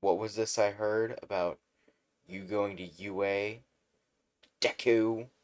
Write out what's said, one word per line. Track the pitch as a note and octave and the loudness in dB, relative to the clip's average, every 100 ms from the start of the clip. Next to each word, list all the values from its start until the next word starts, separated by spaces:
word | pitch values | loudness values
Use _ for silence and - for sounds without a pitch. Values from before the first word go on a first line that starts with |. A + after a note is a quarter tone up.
What | G2 F2+ | 2 2
was | A2 G#2 | 0 -2
this | A2 - | -2 2
I | G#2 | 2
heard | G2+ G#2+ G#2+ A2+ B2 | 2 0 0 0 -4
about | - G2 F2 D#2 _ _ _ _ _ _ _ | -6 0 0 -2 _ _ _ _ _ _ _
you | F#3+ | -12
going | G2 G#2 G2+ F#2+ | -4 -2 -2 -4
to | |
U | F2+ E2 G2 F#2+ | -12 -10 -8 -2
A? | G2 G2 G#2 A2+ - _ _ _ _ _ _ _ _ _ | 0 0 -2 -6 -16 _ _ _ _ _ _ _ _ _
Deku! | B2 - - A#2 A2+ A2+ A#2+ _ | -2 0 4 4 4 0 -6 _